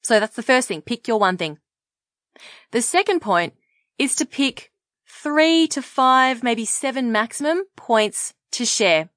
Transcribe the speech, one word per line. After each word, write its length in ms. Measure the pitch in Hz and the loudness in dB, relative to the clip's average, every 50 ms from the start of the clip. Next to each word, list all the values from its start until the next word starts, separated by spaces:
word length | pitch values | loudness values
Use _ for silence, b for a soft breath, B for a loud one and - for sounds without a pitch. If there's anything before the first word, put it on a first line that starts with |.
So 180 | _ - 233 214 | _ 2 2 2
that's 160 | 208 220 - | 2 0 -6
the 80 | - 220 | -10 0
first 240 | - 254 254 247 | 2 2 2 2
thing. 140 | - 185 156 | -2 -8 -10
Pick 260 | - - 240 226 _ | -6 -8 -8 -8 _
your 120 | - 226 214 | -2 0 2
one 180 | 208 190 185 | 2 0 0
thing. 220 | 180 180 156 147 _ _ _ _ _ _ _ _ _ _ _ _ _ _ _ _ B B B B B B B | -2 -4 -6 -6 _ _ _ _ _ _ _ _ _ _ _ _ _ _ _ _ B B B B B B B
The 100 | - 240 | -4 -4
second 380 | 233 - - 349 381 427 381 339 | -2 0 0 0 2 2 -2 -2
point 360 | - 214 190 170 170 - _ _ _ _ _ _ _ _ _ | 0 0 0 0 0 -2 _ _ _ _ _ _ _ _ _
is 180 | _ 277 269 - | _ -2 -2 0
to 100 | - 294 | -4 -4
pick 460 | - - - 277 269 - - - _ _ _ _ _ _ _ _ | -6 -2 -2 -2 -2 -2 -6 -20 _ _ _ _ _ _ _ _
three 640 | _ - - - 294 294 302 311 320 330 330 320 | _ -20 -12 -8 -2 2 2 4 4 4 4 2
to 140 | 311 - 285 | 2 0 -6
five, 640 | 254 - - - 262 254 262 262 262 262 262 233 247 | -8 -6 -2 2 2 4 4 4 4 2 0 -2 -2
maybe 220 | 247 233 220 226 | -2 -2 -2 -4
seven 460 | - - - - 269 240 262 254 233 | -6 -6 -4 -4 -4 -4 -2 -4 -2
maximum 540 | 220 208 220 226 - - 285 294 330 359 392 _ _ | 0 -2 -2 -2 -6 -6 -2 -2 -2 -2 -4 _ _
points 580 | - - - 233 220 214 208 - - - - _ _ _ _ | -20 -4 0 2 2 2 0 -2 -8 -10 -10 _ _ _ _
to 140 | - - 240 | -8 -6 -4
share. 440 | - - - 214 185 165 156 160 175 _ | -4 -2 0 2 2 2 2 0 -4 _